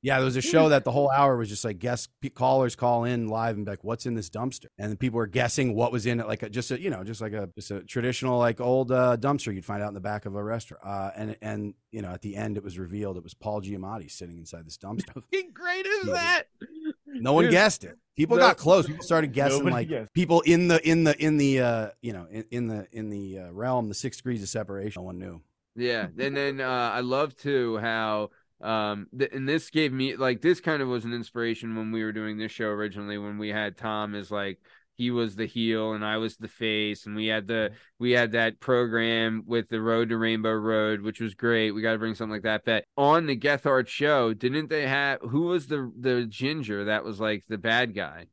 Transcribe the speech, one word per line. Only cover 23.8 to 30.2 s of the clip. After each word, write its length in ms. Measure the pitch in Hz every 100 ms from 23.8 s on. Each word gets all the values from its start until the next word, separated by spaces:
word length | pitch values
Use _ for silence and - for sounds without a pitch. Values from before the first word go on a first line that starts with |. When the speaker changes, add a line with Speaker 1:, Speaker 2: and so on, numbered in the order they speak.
| 110
Speaker 1:
the 60 | 98
six 220 | 131 -
degrees 260 | 131 120
of 40 | 98
separation. 520 | 113 95 98 104 95
No 40 | 90
one 100 | 90
knew. 240 | 92 85 _ _ _ 117
Speaker 2:
Yeah. 320 | 123 117 95 85
And 200 | 135 139
then, 240 | 139 135
uh, 300 | 131 127 120
I 60 | 113
love 360 | 123 135 147 -
too 420 | 143 139 120 110
how, 520 | 113 113 110 107 104 _ _ _
um, 460 | 104 110 104 104 101 123
th-, 140 | 135
and 160 | 135 135
this 220 | 156 -
gave 240 | 151 151
me, 220 | 131 135
like, 260 | 110